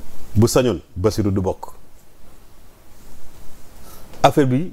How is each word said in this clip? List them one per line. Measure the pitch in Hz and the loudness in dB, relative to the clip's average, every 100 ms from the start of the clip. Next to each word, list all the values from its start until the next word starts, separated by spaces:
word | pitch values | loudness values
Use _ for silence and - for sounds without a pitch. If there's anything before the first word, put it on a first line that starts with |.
| - - - 101 | 0 2 4 4
Bu | 113 | 6
sañoon, | 143 123 92 - - | 6 2 0 -4 -2
Bassirou | 101 - 101 | 0 2 0
du | 98 | 0
bokk. | 92 87 - - - - - - - - - - - - - - - - - - - - - - - - - - | 0 -4 -8 -12 -14 -16 -18 -14 -14 -14 -18 -18 -18 -20 -18 -14 -8 -2 -2 -2 -4 -4 -6 -10 -12 -10 -10 2
Affaire | - - 135 | 4 6 4
bi | 127 180 | 2 -2